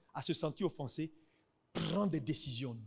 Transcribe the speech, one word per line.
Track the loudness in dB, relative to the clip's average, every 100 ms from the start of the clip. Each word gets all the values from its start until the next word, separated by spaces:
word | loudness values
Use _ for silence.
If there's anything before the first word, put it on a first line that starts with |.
| _
à | -2
se | 0
sentir | 2 0 2 0
offensé, | 0 -4 -2 -4 -6 _ _ _ _ _
prends | -2 0 2 4
des | 2
décisions, | 0 0 0 -2 -4 -6